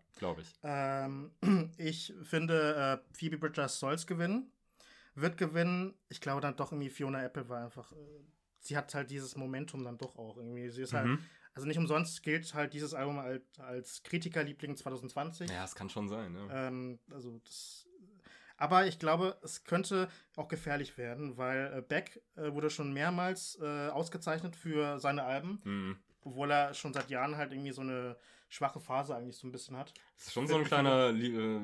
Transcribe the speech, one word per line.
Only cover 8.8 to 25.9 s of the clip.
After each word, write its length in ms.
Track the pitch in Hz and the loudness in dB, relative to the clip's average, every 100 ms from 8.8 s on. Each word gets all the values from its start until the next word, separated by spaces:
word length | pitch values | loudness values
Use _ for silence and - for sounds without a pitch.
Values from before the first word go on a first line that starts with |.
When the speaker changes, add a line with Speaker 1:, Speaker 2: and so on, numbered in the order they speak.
| 143 | -2
Speaker 2:
halt 160 | 147 131 | -4 -4
dieses 260 | 139 131 139 | -6 -8 -6
Momentum 480 | 131 131 156 139 | -4 -4 -6 -6
dann 140 | 123 120 | -8 -6
doch 180 | 127 - | -8 -8
auch 200 | 110 110 | -12 -10
irgendwie. 320 | 117 123 120 | -10 -8 -8
Sie 120 | 117 | -6
ist 100 | 131 | -2
halt, 140 | 151 113 | 2 2
Speaker 1:
Mhm. 120 | 147 165 - - | 2 -2 -18 -18
Speaker 2:
also 120 | - 139 | -8 -2
nicht 120 | 160 | 0
umsonst 440 | 160 151 165 - | 2 2 0 -4
gilt 320 | - 160 160 | -2 -2 -2
halt 180 | 147 147 | -2 -2
dieses 200 | 147 147 | -2 -6
Album 240 | 151 139 143 | -2 -2 -2
als, 240 | 127 131 - - | -4 -6 -8 -16
als 440 | 127 123 123 - | -8 -8 -8 -12
Kritikerliebling 720 | - 170 165 165 147 143 147 139 | -4 -2 0 0 -2 -4 -6 -6
zweitausendzwanzig. 760 | - 131 127 143 156 165 175 | -6 -6 -6 -4 -4 -4 -4
Speaker 1:
Ja, 120 | 90 | -4
das 120 | 92 | -4
kann 140 | - 95 | -6 -6
schon 180 | - 104 | -4 -4
sein, 260 | 107 101 | -4 -6
ja. 340 | 87 101 135 131 | -8 -6 -4 -4
Speaker 2:
Ähm, 300 | 127 127 120 - | -4 -6 -10 -14
also 300 | 143 123 113 | -14 -12 -12
das, 420 | - - - - - 359 190 - - - - - | -14 -14 -14 -16 -20 -20 -20 -20 -20 -20 -20 -4
aber 280 | 147 185 190 | 6 6 6
ich 120 | 165 | 4
glaube, 400 | 160 165 185 190 | 4 4 4 0
es 220 | - - | -8 -10
könnte 440 | - 170 190 196 185 - - - | 0 0 2 2 0 -4 -14 -10
auch 120 | 156 | -6
gefährlich 480 | 160 160 143 139 - | -4 -2 -2 -4 -6
werden, 400 | 120 120 147 120 | -6 -6 -6 -2
weil, 360 | 127 131 135 135 | 0 0 0 -4
äh, 40 | |
Beck, 400 | 123 151 - - - - | 0 0 0 -8 -18 -6
äh, 160 | 151 | -4
wurde 180 | 143 151 | 0 0
schon 220 | 151 143 | 2 0
mehrmals, 640 | 139 160 180 180 190 - - | 2 2 4 2 0 -6 -6
äh, 280 | 151 147 143 | -4 -2 0
ausgezeichnet 680 | 147 165 170 165 160 175 165 | 0 -2 -2 -2 0 -2 -6
für 420 | 165 151 147 143 | 0 2 2 2
seine 260 | 139 143 | 2 2
Alben, 360 | 127 139 170 202 | 2 0 0 -4
Speaker 1:
Mhm. 320 | - 101 95 | -2 -2 -2